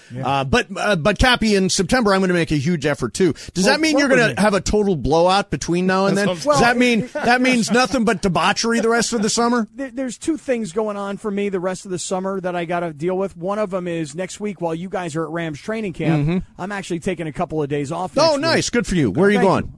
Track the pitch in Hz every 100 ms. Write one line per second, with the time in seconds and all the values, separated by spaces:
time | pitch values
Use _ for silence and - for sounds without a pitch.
0 | - 120 127 139 135 240 - 185 202 196
1 | 147 202 262 240 220 196 190 - 185 254
2 | 214 190 190 175 160 156 135 175 147 139
3 | 131 - 185 - - - 196 294 320 285
4 | 277 254 226 120 208 196 - 208 202 170
5 | 120 156 175 196 196 156 - 175 185 190
6 | 196 196 202 175 269 285 240 240 247 233
7 | 247 302 262 247 254 254 208 233 254 269
8 | 220 214 202 170 170 208 233 226 226 233
9 | 220 233 208 - 233 240 214 220 269 233
10 | 262 - - 311 - 247 208 170 214 202
11 | 196 202 220 202 202 190 180 185 202 180
12 | - 185 190 196 180 175 170 175 175 151
13 | 165 185 196 170 170 202 214 185 180 170
14 | 156 151 185 - 208 190 170 165 185 190
15 | 175 147 156 170 165 143 - 220 214 -
16 | 156 160 143 185 - - 185 202 - 170
17 | 202 170 160 - 170 156 143 147 139 165
18 | 185 - 320 294 320 294 - 240 196 180
19 | 131 98 196 208 196 139 -